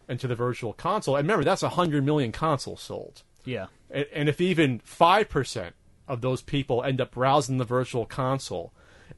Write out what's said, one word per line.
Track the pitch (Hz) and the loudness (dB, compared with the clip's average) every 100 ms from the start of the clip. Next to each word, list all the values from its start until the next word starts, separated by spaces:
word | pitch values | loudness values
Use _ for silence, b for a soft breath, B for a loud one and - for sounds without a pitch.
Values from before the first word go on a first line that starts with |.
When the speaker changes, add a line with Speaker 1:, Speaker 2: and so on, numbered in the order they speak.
| - | -10
Speaker 1:
into | 127 127 | -6 -4
the | 117 | -2
Virtual | 123 120 113 | -2 -2 -8
Console. | - 165 208 170 139 | -6 -2 -2 0 0
And | 147 | 2
remember, | 214 | 2
that's | 143 185 | 2 2
a | 139 | 0
hundred | 165 175 147 | 0 2 2
million | 139 151 120 | 2 2 0
consoles | - 160 139 - 92 | -2 -2 -2 -4 -12
sold. | - 98 - - _ _ | -10 -10 -12 -18 _ _
Speaker 2:
Yeah. | - 117 95 _ _ | -10 -8 -8 _ _
Speaker 1:
And, | 139 143 | -6 -4
and | 156 151 | 0 0
if | 139 | 2
even | 180 165 143 117 | 2 4 4 2
five | - - 170 196 208 | -8 4 6 6 4
percent | 151 123 117 87 - _ - - | -2 -4 -6 -10 -14 _ -20 -8
of | 127 | -2
those | 127 127 | -2 -2
people | - 147 131 120 | -2 -4 0 -2
end | 135 131 | 0 -2
up | 123 | -2
browsing | 120 131 147 123 131 | 0 4 4 2 -2
the | |
Virtual | 117 123 127 123 107 | 0 -2 0 -4 -4
Console | - 131 135 - 90 85 B B B B | -4 -2 -2 -4 -8 -8 B B B B